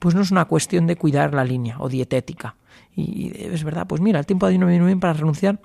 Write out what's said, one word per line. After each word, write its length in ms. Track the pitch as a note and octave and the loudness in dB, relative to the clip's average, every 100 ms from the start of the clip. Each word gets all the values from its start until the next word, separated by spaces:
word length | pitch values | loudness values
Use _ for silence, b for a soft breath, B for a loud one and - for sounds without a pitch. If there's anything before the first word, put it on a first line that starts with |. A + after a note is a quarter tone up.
Pues 160 | F3 E3+ | 0 2
no 60 | |
es 100 | G3 | 2
una 140 | F#3+ D#3+ | 2 2
cuestión 420 | D#3+ - F3 E3+ | 0 0 0 0
de 80 | E3+ | 2
cuidar 380 | D#3 C#3+ D3 | 0 2 0
la 100 | C#3+ | 0
línea 320 | B2+ B2+ A#2+ A#2+ | -2 -2 -4 -6
o 100 | C3+ | -6
dietética. 680 | C3 B2+ C3 - E3 - - b b b - | -4 -2 -2 -4 -10 -14 -16 b b b -8
Y, 60 | |
y 300 | - - - - - | -6 -6 -8 -10 -8
es 120 | E3 | -6
verdad, 220 | D#3 E3 F3+ | -4 -6 -4
pues 120 | D3+ | 0
mira, 200 | G3+ F3 | 2 0
el 60 | D3 | 0
tiempo 200 | F#3 F#3+ | 0 2
de 40 | |
ayuno 160 | F#3 F#3 | 2 4
viene 160 | F3 | 4
muy 80 | F3 | 4
bien 100 | F#3+ | 2
para 140 | F3+ | 0
renunciar 460 | D#3 D#3 D3 G3 G3+ | 0 0 0 0 -2